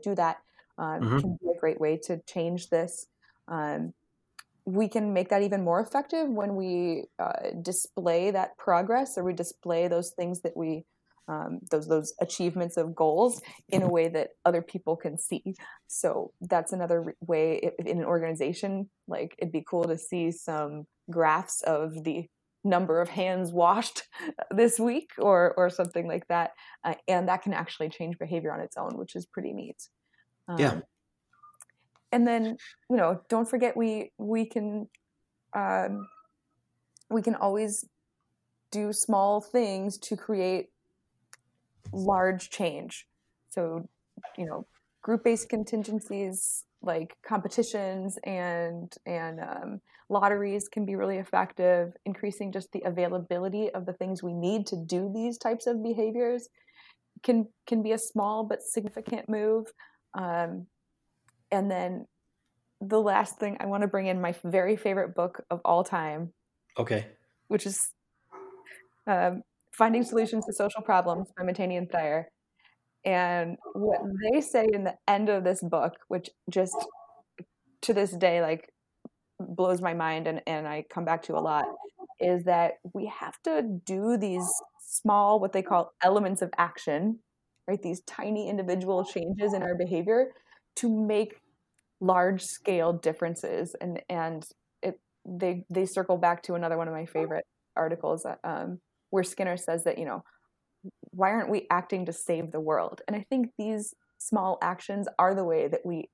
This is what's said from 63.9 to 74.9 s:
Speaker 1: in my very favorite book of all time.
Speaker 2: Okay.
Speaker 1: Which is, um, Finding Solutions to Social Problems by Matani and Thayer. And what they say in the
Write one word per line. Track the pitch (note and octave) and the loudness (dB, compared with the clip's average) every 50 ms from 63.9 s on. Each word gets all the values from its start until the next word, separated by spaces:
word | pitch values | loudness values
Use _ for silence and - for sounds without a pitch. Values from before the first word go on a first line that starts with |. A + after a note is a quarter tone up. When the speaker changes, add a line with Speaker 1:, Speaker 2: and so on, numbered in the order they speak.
| G3+ G3 F#3+ | 2 0 0
Speaker 1:
in | F#3 F#3 F3+ | 0 0 0
my | F3+ F3 F3 - - | 0 -2 -2 -4 -2
very | E3+ F3+ F#3 F3 G3 G#3+ | 2 4 4 4 4 2
favorite | G#3 - G3+ F#3+ G3 - - - | 2 2 0 2 2 0 0 0
book | - F3 F3+ - - - - | 0 0 0 -2 -6 -8 -6
of | F3 F3 - | -6 0 2
all | - E3+ F3 F#3 | 4 4 4 4
time. | - G3 E3+ D#3 D#3 D3+ D#3 E3+ E3+ - _ _ _ _ _ _ _ - - | 2 -2 -2 -2 -2 -4 -6 -6 -8 -10 _ _ _ _ _ _ _ -4 -4
Speaker 2:
Okay. | A2+ A#2 A2+ G#2+ A2 - - _ _ _ _ _ _ - | -2 0 0 -2 -2 -4 -12 _ _ _ _ _ _ -2
Speaker 1:
Which | - - - | -2 -2 -2
is, | G3+ F#3+ - - - - _ _ _ _ _ _ _ - - G4 - - - - - - - - _ _ _ - | -2 -4 -2 -4 -4 -6 _ _ _ _ _ _ _ -20 -20 -18 -18 -20 -20 -20 -20 -20 -20 -20 _ _ _ -2
um, | A3 G3 F3 F3+ F3+ F3+ G3 - _ _ _ _ _ | 2 2 4 4 2 0 -2 -8 _ _ _ _ _
Finding | - - A3+ A3+ A3+ A#3+ | 4 4 6 6 6 4
Solutions | A#3+ - B3 A3+ A3+ G#3+ A#3 A3 - | 2 2 2 2 2 2 0 -2 -4
to | - | -2
Social | G3 - G3+ G#3 - A3 | -2 0 0 0 -2 -2
Problems | G#3+ - G3 F3+ F3+ F3 E3+ F3 G3 - - | 2 4 4 4 4 4 0 -2 -4 -6 -6
by | F#3 F3+ | -6 -4
Matani | F3+ F3+ G#3 F#3+ F#3 F3+ F3+ | -2 -2 0 0 -2 -2 -2
and | F3+ F3 | -4 -2
Thayer. | - E3+ D#3 D3+ D3+ D#3+ D#3+ - _ _ _ _ _ _ _ _ _ _ _ _ _ _ - | -2 0 0 0 0 -2 -2 -6 _ _ _ _ _ _ _ _ _ _ _ _ _ _ 0
And | G3 F#3 F3+ F3+ F3 F3 F3 E3 E3+ E3+ - - - - | 2 2 4 2 2 2 0 -2 -2 -6 -10 -12 -10 -6
what | G3+ G#3 G#3+ - - G3+ G3+ G3 F#3+ G#3+ A3 | -2 0 2 2 0 0 -4 -4 -2 0 2
they | B3+ D#4 | 2 2
say | C#4+ - - A#3 A3 A3 | 2 2 2 4 4 4
in | G#3 G3+ F#3+ | 4 2 0
the | F3+ | -4